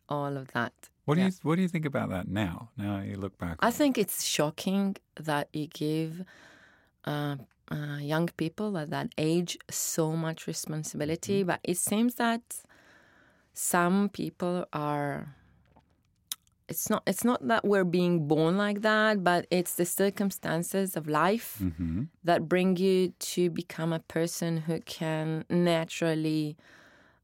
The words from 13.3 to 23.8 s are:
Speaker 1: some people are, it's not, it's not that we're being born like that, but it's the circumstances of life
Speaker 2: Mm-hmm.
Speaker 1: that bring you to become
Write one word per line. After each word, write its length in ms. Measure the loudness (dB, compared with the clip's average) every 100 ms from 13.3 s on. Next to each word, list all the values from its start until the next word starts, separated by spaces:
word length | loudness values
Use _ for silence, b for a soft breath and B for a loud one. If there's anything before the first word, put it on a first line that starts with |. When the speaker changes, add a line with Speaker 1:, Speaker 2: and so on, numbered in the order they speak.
| b b
Speaker 1:
some 560 | -6 0 2 4 4 2
people 560 | -2 -6 -4 -4 -2 -4
are, 600 | -4 -2 -2 -2 -4 -10 b b b _ -20 _ _ _ _ _ -14 _ _ -12
it's 220 | -8 -2
not, 140 | 0 0
it's 160 | 0 0
not 220 | 0 0
that 180 | 0 4
we're 180 | 4 4 4
being 280 | 4 2 4
born 300 | 4 4 4
like 240 | 2 0
that, 420 | 2 4 4 4
but 220 | 4 2 2
it's 260 | 0 0 0
the 100 | -2
circumstances 1120 | 2 0 2 -2 -2 -2 -2 0 -2 -2 -2
of 120 | 0
life 500 | 2 4 2 -2 -4
Speaker 2:
Mm-hmm. 420 | -4 -2 -2 -2 -4 -4
Speaker 1:
that 240 | 2 2 4
bring 300 | 2 4 4
you 360 | 4 4 2 -2 -6
to 160 | 0 0
become 420 | 0 -6 -4